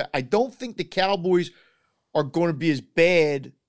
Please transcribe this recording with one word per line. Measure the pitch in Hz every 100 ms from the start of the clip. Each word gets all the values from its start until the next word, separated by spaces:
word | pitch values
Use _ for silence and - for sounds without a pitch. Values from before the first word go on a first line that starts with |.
| -
I | 143
don't | 127 208 254
think | - 254 -
the |
Cowboys | 180 - 190 196 175 180 170 - _ _ _ _ _
are | 156
gonna | 143 165 170
be | 143 165
as | 139
bad | - - 170 175 151 139 127 -